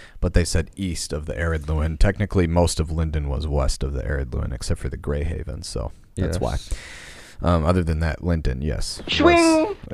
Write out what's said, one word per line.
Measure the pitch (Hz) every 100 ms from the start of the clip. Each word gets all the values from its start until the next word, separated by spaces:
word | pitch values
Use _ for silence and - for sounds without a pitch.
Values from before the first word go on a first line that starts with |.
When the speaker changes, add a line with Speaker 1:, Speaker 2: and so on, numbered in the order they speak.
| - -
Speaker 1:
But | 90
they | 90
said | 85 85 - -
east | 92 82 -
of | 78 73
the | -
Arid | 82 78 73
Luin. | 78 82 80
Technically, | 101 95 101 98 82
most | 87 85 -
of | 80
Lindon | 80 80 76 69
was | 69 78
west | 71 67 -
of | 67
the | 67 -
Arid | 69 65
Luin, | 71 69
except | 62 - 78
for | 69
the | 67
Greyhaven, | - 73 76 76 - -
so | - 57 53 - - -
that's | - 87
Speaker 2:
Yes. |
Speaker 1:
why. | 57 - - - - - - - - -
Um, | 82 85
other | 76 90 82
than | 78
that, | 80 -
Lindon, | 87 82 69 64
yes. | 73 57 - - -
Speaker 3:
Swing! | - 339 339
Speaker 1:
Was, | 330 320 370 381 -